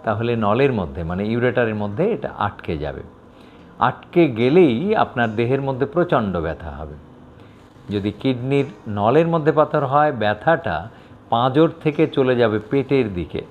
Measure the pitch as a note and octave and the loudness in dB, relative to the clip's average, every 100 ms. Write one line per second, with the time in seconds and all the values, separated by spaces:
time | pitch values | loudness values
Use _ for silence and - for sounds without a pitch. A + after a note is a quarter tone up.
0 | - G#2+ A#2 A#2 G#2 G#2+ C#3 A#2+ E2+ C#2 | -4 -2 -2 0 0 2 2 0 -4 -6
1 | E2 F2+ G#2 A#2 B2 A#2+ A#2 G#2+ G#2 G2+ | -6 -4 -2 0 0 0 -2 -2 -6 -2
2 | F#3+ A3+ - - G2+ - - E2 C#2+ C2+ | -2 -2 -6 -4 -6 -6 -8 -6 -6 -10
3 | - - - - - - - - A#2+ - | -14 -20 -20 -20 -20 -20 -20 -2 -2 -2
4 | - F3 E3 A2+ A#2+ D#3+ E3 A2+ F#3 G#3+ | -4 2 2 4 4 6 6 4 0 0
5 | A#2+ - A#2 G#2+ A#2 C3+ C#3 C3 C3+ E3+ | 0 0 -2 0 0 0 -2 -4 -2 0
6 | E3+ C#3+ G#2+ F2+ D#2+ D#2 E2 C#2+ D2+ D2 | 0 0 0 -2 -4 -6 -10 -12 -14 -14
7 | - - - - - - - - - G2+ | -20 -20 -20 -20 -20 -20 -20 -20 -6 -4
8 | G2+ G2+ C3+ B2 B2+ C#3 C3+ - - G#2 | -4 -2 -2 -2 0 0 0 -6 -8 -2
9 | G#2 C#3 E3+ E3 D3 D3+ D3 D3+ C#3 C#3+ | 2 4 4 2 2 2 2 2 0 2
10 | D3+ C3 G#2 G#2+ - E3 - D#2+ G2+ - | 2 2 -2 0 2 0 0 -4 -6 -16
11 | - - - A#2 B2+ C3 D#3+ - D#3 D3 | -20 -20 -4 0 2 4 2 2 -6 0
12 | D3+ - B2+ B2 A#2 G#2+ G#2 C#3 C3 C#3 | 0 2 2 4 2 2 -2 -2 0 0
13 | A2+ F#2 E2 - - | 0 -2 -6 -8 -12